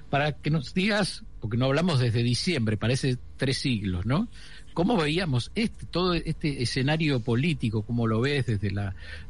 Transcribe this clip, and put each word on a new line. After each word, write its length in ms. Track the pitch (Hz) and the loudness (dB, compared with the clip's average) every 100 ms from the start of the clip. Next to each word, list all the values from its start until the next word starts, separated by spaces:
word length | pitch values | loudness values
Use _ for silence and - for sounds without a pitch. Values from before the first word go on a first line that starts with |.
| - | -2
para 220 | 139 151 | 0 0
que 180 | 139 - | -2 -2
nos 240 | 160 - | -2 0
digas, 500 | 190 202 208 190 - - - | 0 2 2 0 -4 -12 -10
porque 160 | 107 110 | -4 0
no 80 | 131 | 2
hablamos 340 | 139 180 135 | 4 4 4
desde 240 | 123 117 | 2 2
diciembre, 540 | 120 120 - 156 110 107 | 2 2 0 0 0 0
parece 400 | 110 131 135 123 - - | 0 0 0 -2 -6 -4
tres 220 | 135 131 | -2 0
siglos, 480 | 139 110 92 90 98 | 0 0 0 -2 0
¿no? 240 | 151 233 - - - - | 0 0 -6 -16 -16 -6
¿Cómo 220 | - 175 226 | 0 2 4
veíamos 560 | 151 165 170 123 - 202 | 2 0 0 0 0 -2
este, 300 | 226 - - | -2 -4 -4
todo 280 | 165 180 | 0 2
este 500 | 170 160 156 156 135 | 2 0 -2 -2 0
escenario 560 | 120 135 135 160 156 131 | -2 0 2 2 2 2
político? 640 | 110 117 170 143 120 110 | 2 2 2 0 0 -2
¿Cómo 260 | 101 120 113 | -2 0 2
lo 140 | 110 | 2
ves 240 | 135 143 120 | 2 2 0
desde 260 | 104 101 | 0 0
la, 240 | 101 98 95 - - | -2 -4 -8 -10 -12